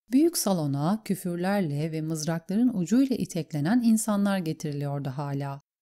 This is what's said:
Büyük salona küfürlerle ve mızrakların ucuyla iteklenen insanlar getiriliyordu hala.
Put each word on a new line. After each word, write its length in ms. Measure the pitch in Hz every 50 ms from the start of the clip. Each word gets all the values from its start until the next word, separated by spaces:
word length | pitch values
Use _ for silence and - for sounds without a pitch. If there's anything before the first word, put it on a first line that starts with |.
| _ -
Büyük 260 | 233 269 320 339 339
salona 640 | - - 214 190 170 151 143 139 139 147 165 214 214 -
küfürlerle 880 | - 190 - - 180 175 175 180 190 202 208 185 147 143 143 156 165
ve 100 | 156 160
mızrakların 680 | 156 156 165 156 151 165 165 165 - - 190 220 247 254 233
ucuyla 420 | 190 170 - 214 254 277 262 254
iteklenen 680 | - 175 - - 170 156 - - 147 143 170 233 247
insanlar 560 | 233 233 220 220 - 220 208 202 202 202 196
getiriliyordu 720 | 190 170 160 156 - - 151 143 143 143 143 143 143 139 139
hala. 520 | 127 151 143 143 139 139 143 139 139 139 - _ _ _